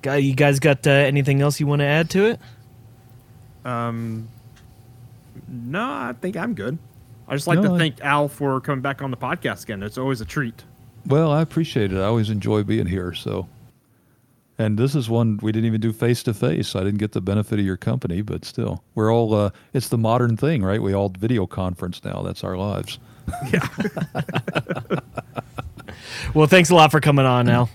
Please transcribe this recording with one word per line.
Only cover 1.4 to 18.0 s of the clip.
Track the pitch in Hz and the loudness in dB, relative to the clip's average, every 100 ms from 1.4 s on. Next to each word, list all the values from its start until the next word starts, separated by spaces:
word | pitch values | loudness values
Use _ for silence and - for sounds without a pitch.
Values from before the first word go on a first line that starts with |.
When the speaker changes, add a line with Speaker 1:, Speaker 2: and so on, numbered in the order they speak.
Speaker 1:
else | 143 143 | 2 0
you | 143 | 0
wanna | 143 | 0
add | 143 151 165 | 2 2 2
to | 185 208 | 2 2
it? | 240 - - - - - - - - - - - - 123 | 0 -8 -20 -20 -20 -20 -20 -20 -20 -20 -20 -20 -14 -8
Speaker 2:
Um, | 120 117 117 117 113 113 - - - - - - - - - - - - | -4 -4 -4 -6 -8 -10 -18 -20 -20 -20 -20 -20 -20 -20 -20 -20 -20 -16
no, | 123 117 160 | -12 -8 -6
I | 247 285 247 233 | -4 -6 -8 -8
think | 180 - | -8 -6
I'm | 208 | -6
good. | 208 101 165 - - - - - | -6 -6 -8 -12 -20 -20 -20 -8
I | 139 | -6
just | 147 | 0
like | 170 | 2
Speaker 3:
No, | 202 | 2
Speaker 2:
to | |
Speaker 3:
I | 180 | 2
Speaker 2:
thank | 160 120 | 0 -2
Al | 143 143 147 | 0 2 0
for | 143 143 131 | -2 -2 -2
coming | 131 139 | -2 -4
back | 131 135 | -4 -6
on | 139 | -8
the | 123 | -6
podcast | 131 175 139 95 | -6 -4 -4 -6
again. | - 104 | -8 -10
It's | 101 131 | -8 -6
always | 131 131 | -4 -4
a | 110 | -6
treat. | - 127 - - - - - - | -6 -6 -8 -20 -20 -20 -16 0
Speaker 3:
Well, | 147 160 | 2 4
I | 147 | 2
appreciate | 160 - 160 - 101 | 0 -2 -2 0 0
it. | 95 | 0
I | |
always | 95 117 107 | 0 0 0
enjoy | 107 110 107 | -2 0 0
being | 104 110 95 | 0 -2 0
here. | 92 90 - | -2 -4 -8
So, | - 98 87 - - _ _ _ _ _ _ _ _ _ | -6 -8 -8 -16 -20 _ _ _ _ _ _ _ _ _
and | 110 104 | -2 2
this | 131 | 0
is | 143 113 | 0 0
one | 117 117 104 | 0 2 0
we | 104 | -2
didn't | 110 113 | 0 0
even | 110 | 0
do | 110 | -2
face | 110 117 120 | -2 0 0
to | - 104 | -2 -2
face. | - - 104 95 | 0 0 -2 -2
I | |
didn't | 95 101 | -2 -2
get | 104 | -2
the | 110 | -4
benefit | 95 101 104 104 | -2 -2 0 -2
of | 98 | -2
your | 92 | -2
company, | - 127 | -4 -4